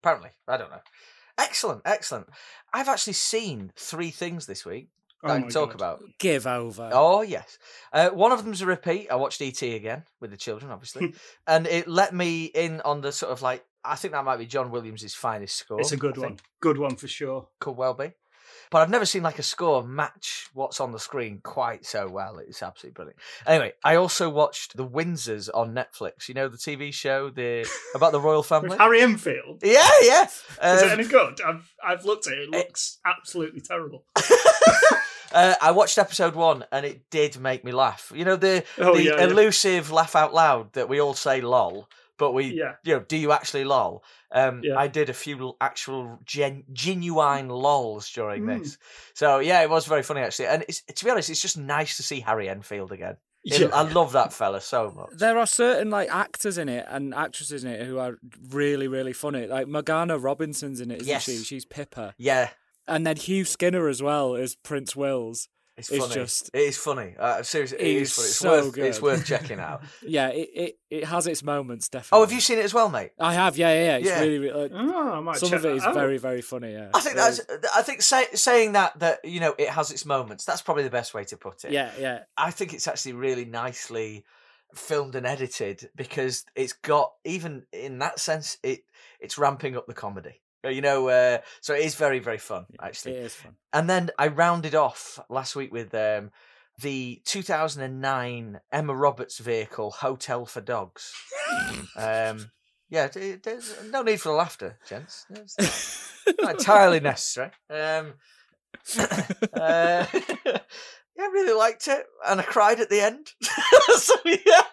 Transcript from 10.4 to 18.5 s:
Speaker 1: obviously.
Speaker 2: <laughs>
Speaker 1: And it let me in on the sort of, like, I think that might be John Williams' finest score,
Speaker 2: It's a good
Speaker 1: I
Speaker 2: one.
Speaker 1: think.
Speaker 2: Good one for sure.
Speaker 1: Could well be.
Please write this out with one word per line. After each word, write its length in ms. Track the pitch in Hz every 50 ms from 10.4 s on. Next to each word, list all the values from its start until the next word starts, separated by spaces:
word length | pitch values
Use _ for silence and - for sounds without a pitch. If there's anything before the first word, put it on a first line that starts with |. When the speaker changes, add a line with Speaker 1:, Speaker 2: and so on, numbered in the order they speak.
| - - 110 107 131 139
Speaker 1:
obviously. 420 | 110 95 127 - - 131 175 160 - - - -
Speaker 2:
<laughs> 160 | - _ _ -
Speaker 1:
And 180 | 160 165 160
it 220 | 165 170 170 170 170
let 260 | 165 180 196 - 180
me 300 | 180 180 170 165 165 160
in 360 | 156 - 151 170 165 160 160
on 180 | - 147 147 147
the 100 | 139 139
sort 220 | 135 - - -
of, 100 | 127 120
like, 220 | 135 127 131 - _ _ _ _ _
I 120 | 127 147
think 160 | - - 185 151
that 100 | 143 135
might 120 | 135 131
be 100 | 120 117
John 240 | 117 127 139 127 123
Williams' 440 | 117 123 113 110 110 107 107 101 -
finest 420 | - - 120 110 107 101 98 -
score, 240 | - - _ 110 107
Speaker 2:
It's 100 | 120 151
a 40 | 147
good 200 | 135 139 143 127 135
Speaker 1:
I 20 |
Speaker 2:
one. 80 | 127 123
Speaker 1:
think. 120 | 101 - _ _ _ _
Speaker 2:
Good 180 | - 165 147 139
one 160 | 143 139 127
for 140 | - - 127
sure. 400 | - - 147 131 131 131 - _ _ _
Speaker 1:
Could 180 | - 147 127
well 180 | 120 127 131 123
be. 180 | 120 139 165 _ _ _ _ _ _ _ -